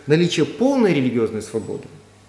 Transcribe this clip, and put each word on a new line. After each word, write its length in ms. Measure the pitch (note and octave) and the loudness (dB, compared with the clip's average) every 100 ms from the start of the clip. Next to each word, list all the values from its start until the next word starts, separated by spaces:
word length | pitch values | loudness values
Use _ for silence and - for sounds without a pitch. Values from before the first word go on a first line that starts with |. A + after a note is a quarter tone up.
| - | 0
наличие 400 | D#3 E3+ - D3 | 2 2 2 -2
полной 480 | - B3+ C#4 G#3 | 0 0 2 2
религиозной 480 | D3 B2+ A#2 A2 G#2+ | 2 0 0 -2 -4
свободы 420 | - A2+ G2+ G2+ - - - - | -6 -8 -6 -10 -14 -20 -20 -20